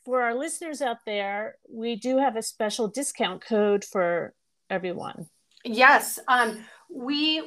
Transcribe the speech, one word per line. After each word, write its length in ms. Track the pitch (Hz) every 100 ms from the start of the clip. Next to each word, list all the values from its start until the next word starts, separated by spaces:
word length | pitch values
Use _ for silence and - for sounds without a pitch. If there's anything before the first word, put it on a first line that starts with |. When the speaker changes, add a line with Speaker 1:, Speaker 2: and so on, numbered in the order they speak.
Speaker 1:
for 200 | 254 254
our 100 | 240
listeners 480 | 240 311 - 330 277
out 240 | 262 233 -
there, 520 | 208 196 202 220 - -
we 260 | 226 233 220
do 220 | 247 262
have 180 | 269 226
a 60 |
special 460 | 220 - 214 208 214
discount 580 | 262 285 - 190 190 -
code 400 | 214 208 202 -
for 480 | 196 175 170 - - _ _ _
everyone. 560 | 190 180 - - - 165 _ _ _
Speaker 2:
Yes. 540 | 247 226 262 254 - - -
Um, 380 | 247 226 208 - - -
we 480 | 294 247 294 311 311